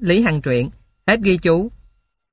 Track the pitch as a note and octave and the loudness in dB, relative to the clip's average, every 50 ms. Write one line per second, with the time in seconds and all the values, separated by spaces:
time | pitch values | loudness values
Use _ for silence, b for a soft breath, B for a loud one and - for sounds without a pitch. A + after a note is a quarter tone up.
0 | B3 F3 F3 G#3 A#3+ G3+ D#3 D3 B2 C#3 B2+ A#2+ B2+ - - - _ _ _ _ | -2 0 2 2 2 0 -2 -2 -2 -2 -2 -2 -2 -4 -8 -16 _ _ _ _
1 | - - G#3+ A#3 G3+ G3 F#3 E3+ - F3 E3 E3+ G3+ A#3+ - - - _ _ _ | -2 -2 -2 0 2 0 0 2 2 0 0 0 0 -6 -10 -16 -20 _ _ _
2 | _ _ _ _ _ _ | _ _ _ _ _ _